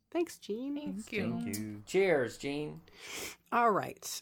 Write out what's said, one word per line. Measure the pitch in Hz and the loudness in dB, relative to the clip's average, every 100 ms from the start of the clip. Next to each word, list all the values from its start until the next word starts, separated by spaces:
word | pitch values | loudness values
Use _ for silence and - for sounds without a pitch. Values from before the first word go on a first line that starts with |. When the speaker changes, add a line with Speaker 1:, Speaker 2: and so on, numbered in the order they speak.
| _ | _
Speaker 1:
Thanks, | 330 339 - | -2 -2 -4
Jean. | - 214 269 285 | -6 -4 -4 -4
Speaker 2:
Thank | 294 190 220 | -4 -6 -4
you. | 220 - - | -2 0 0
Speaker 3:
Thank | 233 101 | -2 -4
you. | 107 104 107 | -6 -8 0
Speaker 4:
Cheers, | 185 196 151 117 - | 4 6 6 4 -2
Jean. | 139 143 151 160 - - - - - - - | -4 -4 -4 -8 -14 -18 -12 -8 -10 -12 -2
Speaker 1:
All | 233 233 | 4 6
right. | 185 127 - - - | 4 2 -4 -10 -10